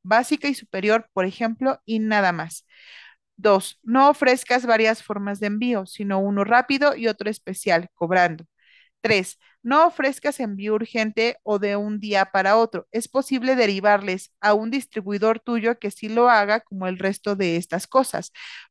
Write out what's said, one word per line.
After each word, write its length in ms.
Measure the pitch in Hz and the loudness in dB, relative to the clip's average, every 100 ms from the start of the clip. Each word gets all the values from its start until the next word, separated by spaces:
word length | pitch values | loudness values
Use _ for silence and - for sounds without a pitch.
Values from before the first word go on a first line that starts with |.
básica 460 | 185 220 254 302 285 | 0 0 2 -2 -4
y 60 | |
superior, 560 | 262 - 190 208 226 - | -6 -8 -4 0 0 0
por 140 | 196 185 | -4 -4
ejemplo, 560 | - 226 226 262 - | -2 -6 -2 -2 -4
y 140 | - 220 | -4 -4
nada 340 | 220 208 190 | 0 0 0
más. 320 | 170 165 - _ _ - - - _ _ _ | -2 -6 -12 _ _ -20 -20 -20 _ _ _
Dos, 420 | 208 196 - - | 2 2 2 -12
no 260 | 226 254 277 | -2 4 4
ofrezcas 560 | 294 269 262 - 247 | 4 2 2 0 -2
varias 380 | 240 220 220 226 | 2 2 2 0
formas 360 | - 208 202 202 | -4 -8 -6 -6
de 100 | 208 | -6
envío, 360 | 208 247 220 | -4 -2 -2
sino 340 | 185 - 196 190 | -4 -10 -4 -2
uno 260 | 202 202 | 0 0
rápido 520 | 202 240 247 277 285 269 | 2 2 2 2 0 0
y 120 | 226 | -2
otro 200 | 208 208 | -4 -6
especial, 640 | 220 - 190 208 170 180 | -8 -10 -8 0 0 0
cobrando. 540 | - 170 185 175 160 165 _ _ _ _ _ | -6 0 2 2 0 -14 _ _ _ _ _
Tres, 360 | 220 208 185 - _ _ | 0 0 -2 -10 _ _
no 240 | 233 285 339 | 0 4 4
ofrezcas 540 | 339 277 277 294 277 | 2 -4 -2 -6 -4
envío 320 | 226 196 208 | -6 -6 -4
urgente 640 | 214 226 226 220 220 226 - | -2 -2 -4 -4 0 -2 -2
o 160 | - 202 | -4 -2
de 180 | 208 202 | 0 -2
un 240 | 208 214 | -4 -6
día 240 | 208 196 190 | -2 0 2
para 240 | 196 190 220 | 0 2 4
otro. 320 | 226 175 - | 2 -2 -6
Es 160 | 226 - | -8 -4
posible 480 | 262 269 262 254 | -4 -2 -2 0
derivarles 800 | 254 214 190 208 208 196 185 - _ | 2 2 2 2 2 2 -6 -8 _
a 140 | 202 | 2
un 160 | 214 220 | 2 0
distribuidor 680 | 269 - 220 190 202 220 220 | -4 -6 -8 -6 -2 0 0
tuyo 380 | - 233 226 233 | -2 -2 -2 -2
que 120 | 208 | -6
sí 180 | - 214 | -8 -6
lo 220 | 226 240 | 2 4
haga, 300 | 220 202 220 | 4 4 0
como 260 | - 190 185 | -4 -8 -6
el 120 | 185 | -4
resto 380 | 196 196 208 202 | -4 -4 -4 -2
de 220 | 180 170 | -2 -2
estas 280 | - 175 - | -4 -8 -2
cosas, 460 | 262 262 - - - - - - | 0 0 -4 -10 -16 -20 -20 -10